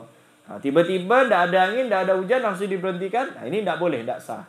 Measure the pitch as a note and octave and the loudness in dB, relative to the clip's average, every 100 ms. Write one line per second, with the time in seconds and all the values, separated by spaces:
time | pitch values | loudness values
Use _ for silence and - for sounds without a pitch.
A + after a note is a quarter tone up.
0 | - _ _ _ - G#2 C#3 D3 E3+ F#3 | -10 _ _ _ -16 -8 0 2 2 0
1 | F3+ B3 B3+ F#3 F3 F#3 F#3 A#3 B3+ F#3+ | 2 4 4 4 4 4 2 0 0 0
2 | F#3 F#3+ F#3+ B3+ A3+ F#3 G3+ F#3+ F#3+ F3+ | 2 0 2 0 0 -4 -4 -4 -4 -4
3 | F#3+ A3+ C4+ - A2+ G3 F#3+ D#3+ F3 C3 | -4 -4 -4 -6 -6 -4 -2 -2 -2 -2
4 | A#2 - - G#2+ | -4 -8 -8 -12